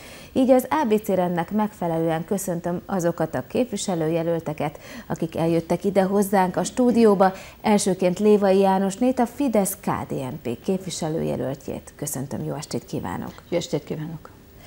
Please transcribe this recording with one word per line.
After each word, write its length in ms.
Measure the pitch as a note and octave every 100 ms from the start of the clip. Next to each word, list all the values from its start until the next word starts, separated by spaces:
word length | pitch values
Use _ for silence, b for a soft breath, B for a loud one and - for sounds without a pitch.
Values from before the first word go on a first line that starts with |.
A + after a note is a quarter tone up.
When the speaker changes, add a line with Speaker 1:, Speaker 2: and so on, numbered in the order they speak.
| B B B
Speaker 1:
Így 160 | - B3+
az 160 | B3+ B3
A 160 | D#4+ C4
B 120 | G#3+
C 40 | G#3+
rendnek 440 | F#3 F3+ F3 E3+
megfelelően 760 | G#3 G#3 - F3 E3 E3 D#3+ F3
köszöntöm 560 | G3+ - E3+ F3 F3 -
azokat 500 | F#3+ E3+ E3+ D#3+ C3
a 80 | -
képviselőjelölteket, 1300 | - B3 G#3 - F3 D#3 E3 E3 E3 D#3+ D3+ D3 - B B3 B
akik 280 | - E3 -
eljöttek 480 | E3 E3+ E3+ F3
ide 200 | G3 F#3+
hozzánk 520 | F#3+ G3+ G3 G3 F#3 F3
a 80 |
stúdióba. 680 | F#3 - B3 A3+ A3+ F#3+ F#3 F#3+ B B
Elsőként 580 | A3 G#3 G3+ F3+ F3+ F3+
Lévai 400 | G#3+ G#3 G3 F#3+
Jánosnét, 600 | G3 F#3+ G3 F#3+ B3 B3
a 60 | A#3
Fidesz 520 | - C#4+ G#3+ F#3+ -
K 80 | - B2+ C3
D 40 |
N 380 | D3 C3 D3+ A#2+
P 100 | A#2+
képviselőjelöltjét. 1300 | - F#3+ F#3 - D#3 D#3+ D3+ C#3 C3 C#3 - - - -
Köszöntöm, 480 | D3 C3+ C3 -
jó 100 | D#3
estét 320 | C#3+ - E3+ -
kívánok! 480 | D3 F#2 F2 - - -
Speaker 2:
Jó 80 | F3
estét 260 | E3+ D3
kívánok! 460 | - D#3 D#3 D#3+ - - - -